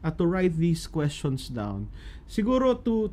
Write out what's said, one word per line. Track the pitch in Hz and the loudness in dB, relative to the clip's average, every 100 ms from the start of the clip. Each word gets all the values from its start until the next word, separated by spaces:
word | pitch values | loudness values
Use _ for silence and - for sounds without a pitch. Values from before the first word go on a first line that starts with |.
uh, | 165 | -4
to | 165 175 | 2 2
write | 185 185 160 | 4 2 4
these | 170 165 - | 2 2 -2
questions | 160 147 - 143 135 - | -2 -2 0 -2 -2 -4
down. | 123 104 101 104 - - - - | -6 -4 -4 -8 -10 -14 -16 -6
Siguro | - 214 254 262 247 | -2 2 4 4 2
to, | - 226 214 | 2 0 2